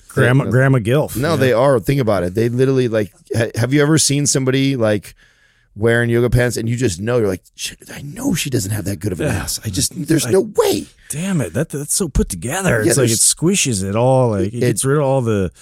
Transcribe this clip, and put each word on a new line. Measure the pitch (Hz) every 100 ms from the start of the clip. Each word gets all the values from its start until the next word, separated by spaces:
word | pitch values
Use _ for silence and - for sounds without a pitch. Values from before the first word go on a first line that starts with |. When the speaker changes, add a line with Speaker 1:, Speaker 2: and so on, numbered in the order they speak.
| -
Speaker 1:
Grandma, | - 120 135 -
Speaker 2:
Yeah. |
Speaker 1:
Grandma | 127 135 131
Gilf, | 104 139 127 107
Speaker 2:
No, | 147
Speaker 1:
you | 160
know? |
Speaker 2:
they | 131
are. | 113 139 127
Think | 139 139
about | 110 98
it. | 90
They | 98 117
literally, | 120 131 131 123
like, | 110 107 _ - 113
ha-, | 110
have | - 120
you | 147
ever | 147 160
seen | - 139 143
somebody, | 143 131 135 135
like, | 135 110 104 - - _ _ _ _ _ 98
wearing | 113 117 117
yoga | 117 120
pants | 120 123 117
and | 113
you | 120
just | 127 85
know, | 107 123
you're | 104
like, | 92 _ -
"Shit, | - - -
I | -
know | 143 180 269
she | 156 143
doesn't | - 95
have | 107
that | 90 101
good | 104
of | 90
an | 147
Speaker 1:
Yeah. | 107
Speaker 2:
ass. | 71 -
I | 110
just, | 92 - - 147
there's | 160
Speaker 1:
Like, | -
Speaker 2:
no | 190 214 -
way." | - - - _ -
Speaker 1:
damn | 147 190 180
it, | 92
that, | 98 165
that's | 143 147
so | - 175
put | - 220
together. | 87 - - 185 117
Speaker 2:
Yeah, | 107
Speaker 1:
It's | -
like, | 120
Speaker 2:
there's | 113 -
Speaker 1:
it | -
squishes | 160 202 139 104 95
it | 104
all. | 127 131 123
Like, | 104 98
it |
Speaker 2:
it | 120
Speaker 1:
gets | 123 110
rid | 131 147
of |
all | 135 135
the | 117 104 92 -